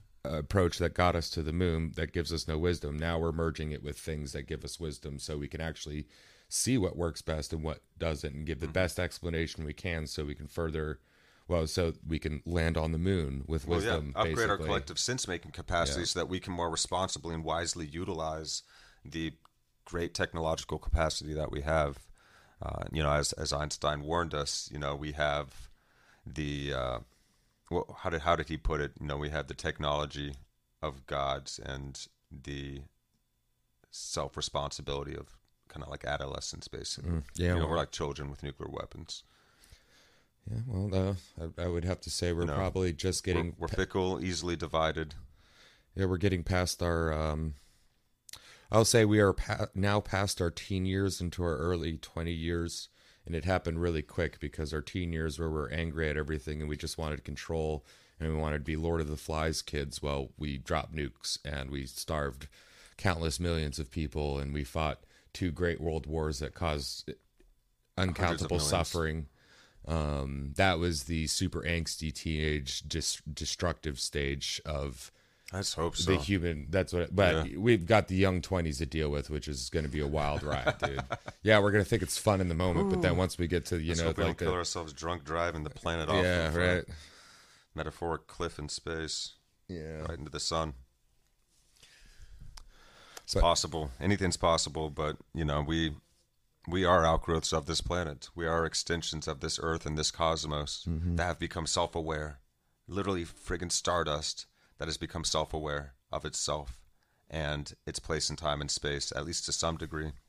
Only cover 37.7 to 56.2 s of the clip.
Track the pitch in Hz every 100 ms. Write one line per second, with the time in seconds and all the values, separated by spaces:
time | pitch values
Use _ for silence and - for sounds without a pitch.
37.7 | 82 71 - 76 69 71 71 71 - 73
38.7 | 71 - - 80 - - _ _ _ -
39.7 | - _ - - _ _ _ - 113 127
40.7 | 95 101 95 95 98 - - 82 - 87
41.7 | 85 85 87 - - 87 85 87 71 92
42.7 | 92 92 80 95 90 - 87 87 - 82
43.7 | - 92 98 92 95 92 85 85 82 80
44.7 | 80 80 78 78 - - - - - -
45.7 | - _ 87 95 92 101 92 82 92 90
46.7 | - 87 85 82 78 78 76 78 73 -
47.7 | _ _ _ _ _ - - - - -
48.7 | 110 110 120 107 107 98 92 - 104 104
49.7 | 95 101 104 - 95 101 - 85 - -
50.7 | 95 95 95 98 - 87 - 87 76 85
51.7 | 87 80 80 - - 82 85 82 85 85
52.7 | - - _ - - - 82 82 92 87
53.7 | 82 87 80 - - 80 - 73 - 76
54.7 | 78 71 95 87 80 80 71 80 78 71
55.7 | 78 82 73 78 73